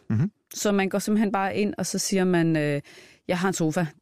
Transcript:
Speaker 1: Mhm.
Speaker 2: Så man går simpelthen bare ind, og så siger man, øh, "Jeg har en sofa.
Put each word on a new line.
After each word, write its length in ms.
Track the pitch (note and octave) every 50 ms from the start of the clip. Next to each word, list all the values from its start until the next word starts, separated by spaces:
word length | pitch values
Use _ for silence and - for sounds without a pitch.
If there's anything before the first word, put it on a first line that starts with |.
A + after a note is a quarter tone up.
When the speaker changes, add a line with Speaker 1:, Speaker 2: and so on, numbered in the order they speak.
| _ -
Speaker 1:
Mhm. 220 | A2+ A2 D#3 G#3 - _ _ _ -
Speaker 2:
Så 180 | - - G#3+
man 180 | G3+ G3+ G3 F#3+
går 100 | - G3+
simpelthen 320 | - A3 G#3+ G#3 A3+ G3
bare 240 | F#3+ G3 F#3+ G3 - -
ind, 160 | G#3+ G#3 - -
og 80 | F#3
så 140 | - - F#3+
siger 240 | - - G3+ F#3+ F#3
man, 300 | F#3 F3+ E3+ E3 E3 D#3+
øh, 260 | D#3 D3 D3 C#3+ C#3+ - - - - - - - _ _ -
"Jeg 100 | F3+ F3
har 80 | F3+ G3
en 60 | E3+
sofa. 320 | - E3+ D#3 D#3 F#3 F3 D3+ - _